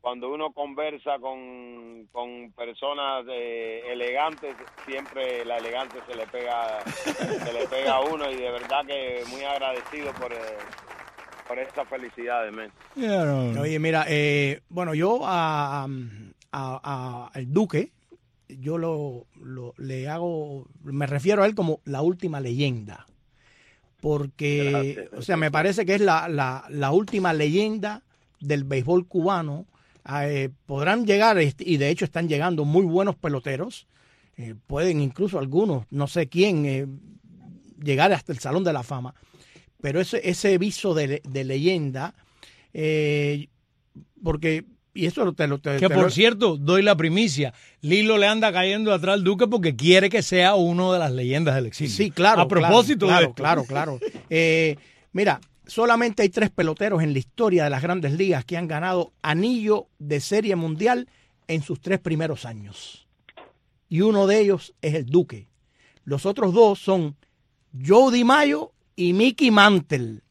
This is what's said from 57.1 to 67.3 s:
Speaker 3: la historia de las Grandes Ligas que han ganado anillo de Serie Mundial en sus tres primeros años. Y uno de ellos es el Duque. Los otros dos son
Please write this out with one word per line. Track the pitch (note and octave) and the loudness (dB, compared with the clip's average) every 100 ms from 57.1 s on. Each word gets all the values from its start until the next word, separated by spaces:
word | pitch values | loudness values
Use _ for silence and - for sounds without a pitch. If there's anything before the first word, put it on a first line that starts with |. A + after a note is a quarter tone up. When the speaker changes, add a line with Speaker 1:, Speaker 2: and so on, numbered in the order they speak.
Speaker 3:
la | C#3 | 0
historia | B2+ - A3+ F3+ | -4 0 2 4
de | D3 | 2
las | C3+ | -2
Grandes | E3 F#3 D3 | -2 -2 -2
Ligas | D3+ F#3+ D#3 | 0 0 0
que | A#2 E3+ | -2 -6
han | E3+ | -4
ganado | D3+ F3+ F#3 E3+ _ | -4 -2 -2 -2 _
anillo | D#3 D#3 G#3+ B3 G#3+ G#3 - _ | -2 0 2 0 2 0 0 _
de | D3 D3 | -4 -4
Serie | - G3+ A3 F#3 | 0 0 2 0
Mundial | E3 D#3 G#3+ B3 B3 _ _ _ - | 0 0 2 0 -2 _ _ _ -4
en | D#3+ | -4
sus | C#3+ C#3+ | -4 -8
tres | - F#3+ | -2 -2
primeros | F3 D#3+ D#3+ C3+ B2 | 0 -2 -2 -6 -10
años. | A2 G2+ G2+ - - _ _ _ - - _ _ _ _ | -14 -16 -18 -20 -20 _ _ _ -20 -20 _ _ _ _
Y | D#3+ | 2
uno | G#3 G#3 G3 | 4 6 6
de | G#3+ | 6
ellos | G3+ F#3+ - _ | 4 2 -2 _
es | D#3 D#3 | -4 -2
el | B2 | 2
Duque. | D#3+ F3 A2 G2 _ _ _ _ _ | 2 2 -6 -18 _ _ _ _ _
Los | - C#3 F#3+ | -6 -4 -2
otros | G3+ G3+ | 0 2
dos | F3+ A3 G3 | 6 6 6
son | - F#3+ D#3 C#3+ _ | 0 0 0 -6 _